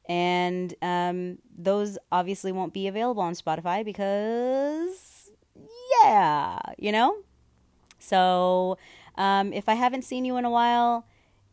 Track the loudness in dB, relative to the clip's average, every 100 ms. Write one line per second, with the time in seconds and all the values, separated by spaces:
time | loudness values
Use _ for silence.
0 | -6 -2 0 0 0 -2 -6 -6 -4 -2
1 | -2 -4 -8 -12 _ -6 -2 0 -2 -8
2 | -4 -2 -2 -4 -4 -4 -6 -4 -4 -2
3 | -2 -2 -4 -4 -6 -4 -2 -4 -4 -6
4 | -4 -2 -2 -2 -2 0 -2 -4 -6 -8
5 | -10 -12 -16 _ _ -20 -20 -10 2 6
6 | 6 6 4 2 0 -6 -10 -6 0 4
7 | 4 2 -8 _ _ _ _ _ -20 -18
8 | 0 4 4 4 2 2 0 -4 -12 -20
9 | -12 -2 2 2 0 -2 0 2 0 0
10 | -4 -4 -2 -2 0 2 2 4 2 0
11 | -6 _ _ _ _